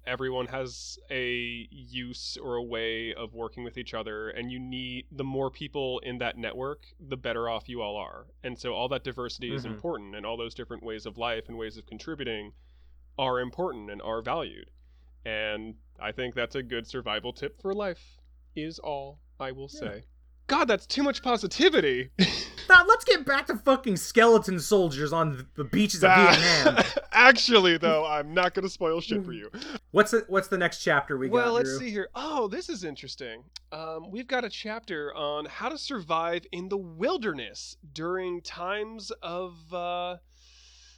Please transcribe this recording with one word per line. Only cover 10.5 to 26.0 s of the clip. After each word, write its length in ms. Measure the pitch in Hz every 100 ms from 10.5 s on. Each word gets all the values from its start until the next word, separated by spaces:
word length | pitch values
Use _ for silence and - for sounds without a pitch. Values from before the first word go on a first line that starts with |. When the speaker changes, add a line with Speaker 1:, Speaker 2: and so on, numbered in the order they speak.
| 120
Speaker 1:
different 280 | 117 120
ways 220 | 113 110 110
of 120 | 113
life 280 | 117 113 -
and 100 | 113
ways 200 | 110 107
of 80 | -
contributing 680 | 107 - 147 123 107 104 - - - - - - -
are 200 | 135 123
important 520 | 127 - 180 120 104
and 100 | 101
are 200 | 107 113
valued. 480 | 113 160 113 50 - - - _ _ -
And 520 | 113 107 107 107 110 110 - -
I 120 | 104
think 220 | 117 123
that's 220 | 120 117 135
a 80 |
good 240 | 120 117 113
survival 440 | 131 117 107 123
tip 300 | - 139 -
for 120 | 196
life, 440 | 202 202 170 - - - - - 156
is 240 | 156 160
all 400 | - 143 139 147 - -
I 140 | 135
will 160 | 131 139
Speaker 2:
Yeah. 80 | 302
Speaker 1:
say. 240 | 110 104 - - - - -
God, 180 | 285 254
that's 220 | 196 -
too 160 | -
much 180 | 285 -
positivity. 880 | 254 233 196 - 339 302 151 123 131 -
<laughs> 0 | 185 - - - -
Speaker 2:
Now, 160 | 359 359
let's 160 | 494
get 220 | 508 359 277
back 220 | 277 277
to 100 | 214
fucking 400 | 277 262 254 180
skeleton 600 | - 226 233 226 - 180
soldiers 540 | - 202 175 135 147
on 340 | 165 160 131 - -
the 100 | 135
beaches 400 | 175 208 170